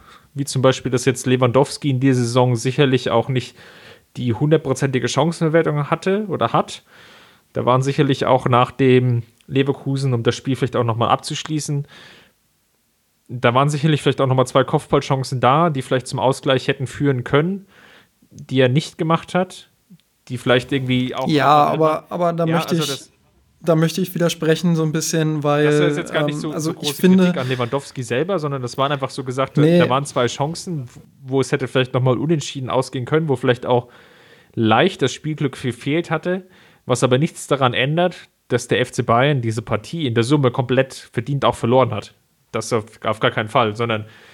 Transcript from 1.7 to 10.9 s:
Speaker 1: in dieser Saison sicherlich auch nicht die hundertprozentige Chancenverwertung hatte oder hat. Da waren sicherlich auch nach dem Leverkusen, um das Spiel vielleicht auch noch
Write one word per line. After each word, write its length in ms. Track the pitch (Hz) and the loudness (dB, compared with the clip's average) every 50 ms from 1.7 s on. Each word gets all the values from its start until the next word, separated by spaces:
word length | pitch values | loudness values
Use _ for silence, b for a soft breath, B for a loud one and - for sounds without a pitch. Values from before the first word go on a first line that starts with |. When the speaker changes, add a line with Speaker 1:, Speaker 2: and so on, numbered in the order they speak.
| - - - 143 | -2 -6 -2 -2
Speaker 1:
in 100 | 131 123 | -2 2
dieser 220 | 135 139 127 123 | 2 2 2 2
Saison 340 | 120 117 120 127 123 127 123 | 0 0 2 2 2 2 2
sicherlich 540 | 113 - 131 120 151 147 131 131 127 - - | 0 -2 -4 0 0 2 2 2 0 0 2
auch 180 | - 117 113 | 0 0 0
nicht 300 | - 131 127 - - - B B B B B B B B B B B - | 0 -4 -4 -4 -6 -16 B B B B B B B B B B B -10
die 180 | 127 123 123 113 | -6 -2 -2 0
hundertprozentige 760 | - 151 151 160 151 - 135 127 - 143 135 127 127 - 117 | 0 2 2 2 2 2 0 -2 0 0 0 0 0 -2 0
Chancenverwertung 800 | - 135 151 170 165 - 165 156 156 165 156 156 147 147 139 - | 0 0 0 0 0 -2 -2 2 2 2 2 2 -2 -2 -2 -2
hatte 360 | 165 151 - 190 196 214 220 | -4 -4 -2 -2 -2 -2 -2
oder 260 | 190 143 110 113 - - | -4 -4 -2 -2 0 0
hat. 300 | 165 - - - - B B B B B B B B B B B B B B | 0 -2 -2 -8 -18 B B B B B B B B B B B B B B
Da 140 | - 123 113 | -8 -2 2
waren 160 | 120 127 131 | 2 2 2
sicherlich 440 | 131 139 131 156 143 135 135 - - | 2 0 2 2 2 2 2 0 2
auch 220 | - 131 127 - | 2 2 2 2
nach 240 | 127 123 120 123 - | 2 2 2 2 2
dem 520 | - - 135 131 127 127 127 127 120 117 117 _ _ _ _ | 0 2 4 6 6 6 4 2 0 -2 -4 _ _ _ _
Leverkusen, 640 | - 139 135 135 139 135 - - 139 135 135 139 135 123 | -4 -2 0 0 0 -2 -4 -4 -6 -4 -2 -2 0 0
um 100 | 117 113 | 2 0
das 120 | 123 113 | 0 0
Spiel 200 | - - 139 131 | 0 -2 -4 -2
vielleicht 220 | - 139 120 - | -2 -2 -2 0
auch 80 | 120 117 | -2 0
noch 100 | 117 | 0